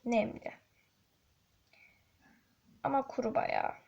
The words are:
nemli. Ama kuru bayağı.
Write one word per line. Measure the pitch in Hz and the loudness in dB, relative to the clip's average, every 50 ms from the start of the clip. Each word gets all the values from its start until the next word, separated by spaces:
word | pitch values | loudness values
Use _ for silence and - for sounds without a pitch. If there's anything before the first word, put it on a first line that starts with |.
| _ | _
nemli. | 233 240 226 208 226 - - - - - - _ _ _ _ _ _ _ _ _ _ _ _ _ _ _ _ _ _ _ _ _ _ _ - - - _ _ _ _ _ _ _ - - _ _ _ _ _ _ _ - - - | 2 2 2 2 2 -4 -8 -10 -10 -12 -12 _ _ _ _ _ _ _ _ _ _ _ _ _ _ _ _ _ _ _ _ _ _ _ -20 -20 -20 _ _ _ _ _ _ _ -20 -20 _ _ _ _ _ _ _ -20 -6 -2
Ama | - 277 277 262 269 | 0 2 2 0 0
kuru | - - 240 220 - | -4 -2 -2 0 2
bayağı. | - - 50 - - - - - - - | 2 0 2 0 0 0 -2 -4 -6 -18